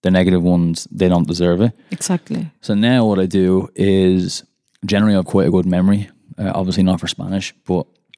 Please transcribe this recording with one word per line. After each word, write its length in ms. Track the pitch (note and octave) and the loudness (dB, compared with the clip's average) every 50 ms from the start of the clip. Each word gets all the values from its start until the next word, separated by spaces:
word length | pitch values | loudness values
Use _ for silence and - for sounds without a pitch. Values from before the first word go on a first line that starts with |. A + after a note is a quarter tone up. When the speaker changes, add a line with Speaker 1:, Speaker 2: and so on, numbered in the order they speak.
Speaker 1:
The 100 | - F2+ | 0 2
negative 320 | F#2 F#2 F#2 F#2 F#2 F2+ E2+ | 2 2 2 2 2 2 2
ones, 440 | F2+ F2+ F2 E2+ E2+ E2 - - - | 2 2 2 2 0 -2 -6 -8 -14
they 180 | - - F#2+ F2+ | -4 0 2 2
don't 180 | F2+ F2 E2 D2+ | 2 2 0 -2
deserve 340 | E2 F2+ F2 F2+ F2 F2 | -2 -2 0 0 2 2
it. 120 | G#2+ A#2+ - _ _ _ | 0 -2 -2 _ _ _
Speaker 2:
Exactly. 600 | - - - - F#3 F3 _ - A3 - G#3 D#3 _ _ | -12 -10 -6 -4 -4 -6 _ -8 -8 -8 -8 -10 _ _
Speaker 1:
So 120 | - - G#2+ | -8 -4 -2
now 320 | G2+ G#2+ A#2+ B2+ B2+ A#2 | 0 2 2 2 2 2
what 140 | A2 G2+ F#2+ | 2 2 0
I 60 | F#2+ | 0
do 440 | F2+ F2 G2 F#2 F#2 F#2 F#2+ F2+ - _ | 0 0 2 2 2 2 0 0 -4 _
is, 680 | - G2+ G2 F#2+ G2 F#2+ F#2 F#2 F#2 F2+ F2+ - - - _ _ _ _ _ _ _ - | -2 0 2 2 4 4 4 2 2 0 -4 -8 -10 -14 _ _ _ _ _ _ _ -6
generally 280 | F#2 G#2 G2+ G#2+ G#2+ G#2 | -2 0 0 2 2 2
I 40 | F#2+ | 0
have 80 | F2+ | 0
quite 220 | - - G2+ F#2+ E2 | 0 0 0 2 2
a 40 | |
good 140 | F2 F#2 F2 | 2 0 0
memory, 440 | F#2 F2+ F2 F2+ G2 G2+ G2+ G2+ - _ _ _ _ - - | 0 0 2 2 2 2 0 -2 -8 _ _ _ _ -12 -8
uh, 140 | G#2+ F#2+ F#2+ | -6 -6 -4
obviously 280 | - F#2+ F#2 F2+ G2+ F#2 | -4 -4 -4 0 0 2
not 160 | F#2 F2+ E2 | 2 0 0
for 80 | - F2 | -4 -8
Spanish, 460 | - - F#2 F#2 F#2+ G2 F#2+ - - _ _ | -10 -10 -8 -6 -6 -6 -6 -8 -14 _ _
but 200 | - F#2 F2+ - _ _ _ _ _ - | -4 -4 -4 -4 _ _ _ _ _ -20